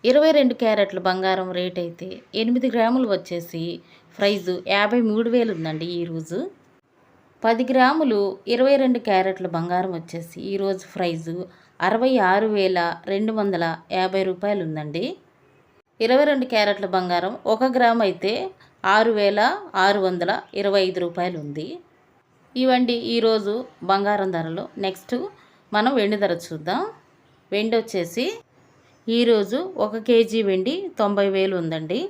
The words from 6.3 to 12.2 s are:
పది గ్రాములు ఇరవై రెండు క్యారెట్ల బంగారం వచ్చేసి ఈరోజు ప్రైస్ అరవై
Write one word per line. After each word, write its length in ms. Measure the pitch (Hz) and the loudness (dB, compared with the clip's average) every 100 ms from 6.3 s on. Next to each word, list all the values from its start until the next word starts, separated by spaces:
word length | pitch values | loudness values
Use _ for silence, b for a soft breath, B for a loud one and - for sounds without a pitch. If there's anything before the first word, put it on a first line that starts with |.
| 185 370 - _ _ _ _ _ _ _ _ | -8 -8 -12 _ _ _ _ _ _ _ _
పది 180 | 226 233 254 | 0 0 2
గ్రాములు 480 | 262 254 320 285 208 202 190 - | 4 4 4 2 2 0 -4 -4
ఇరవై 220 | 240 262 277 | 2 4 4
రెండు 160 | 254 240 226 | 4 0 2
క్యారెట్ల 380 | 190 190 190 185 165 | 2 2 -2 -4 -4
బంగారం 340 | 170 180 190 170 | -2 -2 -2 -6
వచ్చేసి 400 | 165 165 165 170 196 | -8 -12 -12 -12 -8
ఈరోజు 300 | 196 196 190 - | -4 -2 -4 -8
ప్రైస్ 340 | - 175 165 165 170 180 b b _ 185 | -4 -4 -4 -6 -10 -10 b b _ 0
అరవై 220 | 226 254 262 | 2 2 4